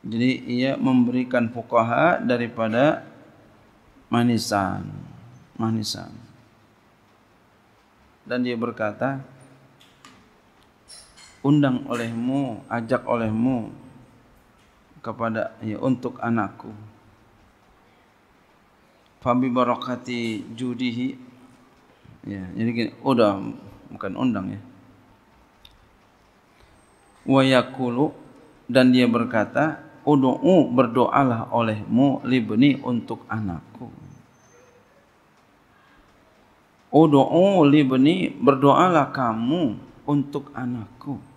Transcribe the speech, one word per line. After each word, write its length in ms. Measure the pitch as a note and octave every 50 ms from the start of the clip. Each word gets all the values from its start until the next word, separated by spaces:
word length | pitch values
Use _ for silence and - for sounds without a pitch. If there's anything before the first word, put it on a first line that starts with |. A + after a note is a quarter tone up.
| - G2 G#2+
Jadi 480 | A#2 A#2+ B2+ C3 - - - B2 B2
ia 160 | B2+ C3+ C3+
memberikan 720 | - - C3+ C3 B2+ B2 A#2 A#2+ B2+ B2+ B2 B2+ B2 A#2 A2+
fuqaha 720 | A#2 A#2+ A2+ - A#2 A#2 A2+ A#2 A#2+ B2+ D3 E3+ - -
daripada 800 | - B2 B2 A#2+ A#2+ A2+ A#2 - A2+ A2 A2 A#2 C3+ D3+ - - - - - - - - - - - _ _ _ _ _ _ _ _ _ _ _ _ _ -
manisan, 720 | A#2+ A#2+ A#2+ A#2+ G#2+ - - G#2+ G2+ G2 F#2 G2 G2 F#2 G2+ G2+ G2 F2 - - - - - - - - _ _
manisan. 560 | - A2 A2+ A2+ A2 G#2+ - - G2+ F2+ F2 - A2+ - - - _ _ _ _ _ _ _ _ _ _ _ _ _ _ _ _ _ _ _ _ _ _ _ _ _ _ _ _ _ _ _ _ _ _ _ _ _ _ -
Dan 160 | A#2+ B2 B2
dia 160 | B2 A#2+ A2+
berkata, 640 | A2+ A#2+ A2+ - A2 G#2+ G#2 - A#2+ C3 C3+ C3+ C3+ - - - - - - _ _ _ _ _ _ _ _ _ _ - - _ _ _ _ _ _ _ _ _ _ _ _ _ _ _ - - - _ _ - - - - _
"Undang 480 | - C#3 D3 D3 C#3+ C3+ B2+ A#2+ - -
olehmu, 720 | A#2 A#2 A#2 A#2 A#2 A#2 A#2+ B2+ C3+ C#3 C#3 B2+ A2 G2 - -
ajak 400 | - A#2+ A#2 A2+ B2+ B2 - A2
olehmu 640 | A#2+ A#2 A2+ A2 G#2+ A2 A#2 C3 C3 A#2+ G#2+ G2+ G2 - - - - - - _ _ _ _ _ _ _ _ _ _ _ _ _ _ _ _ _ _ -
kepada, 560 | _ A#2 G#2+ A#2+ A#2 A#2 A2 A2+ - - - - -
ya, 160 | G#2+ G#2+ -
untuk 400 | - C3 C3 C3 - B2 - -
anakku." 560 | - A#2 A#2 A2+ G#2 G2 - - - A2 G#2+ G#2+ G#2+ - _ _ _ _ _ _ _ _ _ _ _ _ _ _ _ _ _ _ _ _ _ _ _ _ _ _ _ _ _ _ _ _ _ _ _ _ _ _ _ _ _ _ _ _ _ _ -
Fabi 240 | B2+ A#2+ B2 B2+ C3
barakati 960 | A#2+ B2+ B2 A#2+ A#2+ A#2 - - B2 B2 B2 B2+ B2 A#2+ A#2 A2+ A2 G2+ - - A2+
judihi. 640 | A2+ B2+ B2 B2 A#2+ B2+ B2 A#2 A#2+ B2 C3 C#3 - - - - - - - _ _ _ _ _ _ _ _ _ _ _ - - - - -
Ya, 240 | G2+ G2 F#2+ F#2 -
jadi 180 | - A2+ A#2
gini, 200 | A#2 A#2 A2+ - - -
udah, 400 | - C3 C3+ B2 A2+ G#2 G2 F#2+ - A2+ - - - - - - - - -
bukan 160 | - - G2 F#2 -
undang, 280 | B2+ B2+ A2+ G2+ F#2 G2 G2+
ya. 80 | G#2 - - - - - _ _ _ _ _ _ _ _ _ _ _ _ _ _ _ _ - _ _ _ _ _ _ _ _ _ _ _ _ _ _ _ _ _ _ _ _ _ _ _ _ _ _ _ _ _ _ _
Wa 160 | - C3+ C3+ C3+
yakulu, 640 | C3+ C3 B2+ A#2+ B2+ - - B2+ B2 A#2 B2 C#3+ - - - - - - - - _ _ _ _
dan 240 | _ A#2+ C3 B2+ B2+
dia 160 | B2+ B2+ B2
berkata, 720 | A#2 A2+ A#2+ A#2 G#2+ - A2 G#2 G2 - B2 D3 D#3+ D3 - - - - - -
"Udu'u, 640 | - D3+ C#3 C3 C3 B2 - - E3+ F#3+ F3 C3+ - A#2+
berdoalah 800 | B2+ B2+ A#2 A2+ B2 A#2+ - - C3+ C#3+ C3 A#2+ A2+ A2+ - -
olehmu, 720 | A#2 A#2 A2 G#2+ G#2 G#2 - A2 A#2 C3+ C#3+ C3 A#2+ -
libni, 480 | B2 B2+ C3 A2+ G#2+ G#2+ A2 C3+ C#3+ C3 - -
untuk 400 | B2 B2 A#2 - - A#2 G#2+ - -
anakku." 560 | A2 A2+ A2 G2 E2+ D2+ - - - - B2+ A2+ - - - - - - - _ _ _ _ _ _ _ - _ _ _ _ _ _ _ _ _ _ _ _ _ _ _ _ _ _ _ _ _ _ _ _ _ _ _ _ _ _ _ _ _ _ _ _ _ _ _ _ _ _ _ _ _
"Udu'u 720 | - C#3+ D#3+ D#3+ C#3+ C#3 C3+ - B2+ E3 F#3 G3 G3+ F#3 D#3
libni, 720 | C#3+ C#3 D3+ D3 C3 C3 C3 C3 D3 F3 F#3+ F3+ - -
berdoalah 800 | - A#2+ C3+ C#3 C3 C3+ C#3+ C3 C3+ E3+ F#3 F3 D#3 C#3 C3+ -
kamu 640 | C#3 C3 A#2 A2 A2 A2+ A#2+ D3+ F3+ E3+ A#2+ G2+ - - - - - -
untuk 480 | - D3 C#3+ C3+ C#3 - D3 D3 -
anakku." 720 | - B2+ B2+ B2 B2 A#2+ G#2 G2 - - - D3 C3+ G2 - - -